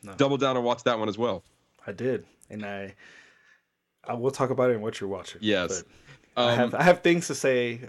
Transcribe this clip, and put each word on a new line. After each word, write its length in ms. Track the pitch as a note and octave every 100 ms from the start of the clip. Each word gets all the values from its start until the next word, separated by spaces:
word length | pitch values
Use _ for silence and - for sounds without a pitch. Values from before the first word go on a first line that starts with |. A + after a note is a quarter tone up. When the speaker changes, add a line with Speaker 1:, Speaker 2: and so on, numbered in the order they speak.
Speaker 1:
No. 100 | G2+ G2
Speaker 2:
doubled 240 | C#3 C#3
down 160 | C3+ B2+
and 100 | A#2+
watched 200 | A#2+ B2
that 120 | A2+
one 120 | G#2+
as 80 | G2+
well. 260 | A#2 F#2 - _ _ _ -
Speaker 1:
I 60 |
did, 340 | F#2+ B2 A#2+ - _ -
and 160 | G#2+ G2+
I, 300 | G2+ G2 G2 - - - _ _ _ _ _ _ _ -
I 60 |
will 180 | A#2+ B2+
talk 180 | - C3
about 200 | B2+ B2+
it 20 | A#2
in 60 |
what 180 | G#2+ -
you're 100 | G2
watching. 300 | F#2+ F2 -
Speaker 2:
Yes. 400 | G#2+ G2 F2 F#2 - - - - _ -
Speaker 1:
But 60 |
I 100 | A#2+
Speaker 2:
Um, 40 | A#2+
Speaker 1:
have, 160 | A#2+ G#2
I 80 |
have 180 | E3+ F3
things 260 | F3+ E3+ E3+
to 80 | C#3+
say 460 | C#3 B2+ A#2+ A#2